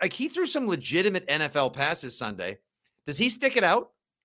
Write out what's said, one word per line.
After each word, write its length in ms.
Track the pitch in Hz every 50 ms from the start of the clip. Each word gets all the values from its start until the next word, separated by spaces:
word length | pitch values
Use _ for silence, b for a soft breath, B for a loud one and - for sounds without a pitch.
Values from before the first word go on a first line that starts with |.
Like, 120 | 190 180
he 160 | - - 262 320
threw 180 | - 349 370
some 220 | - - 302 254 208
legitimate 560 | 180 143 131 135 139 175 190 208 185 180 185
N 140 | - 143 156
F 140 | 156 143 143
L 140 | 147 135 127
passes 460 | 131 139 139 151 170 - - 123 -
Sunday. 420 | - 120 107 104 90 87 92 101 - _ _ _ _ _ _ _ _ _
Does 120 | 147 143 -
he 120 | 233 254
stick 260 | 240 - 277 269 262
it 80 | 247 196
out? 260 | 170 185 240 - - _ _ _ _ _ _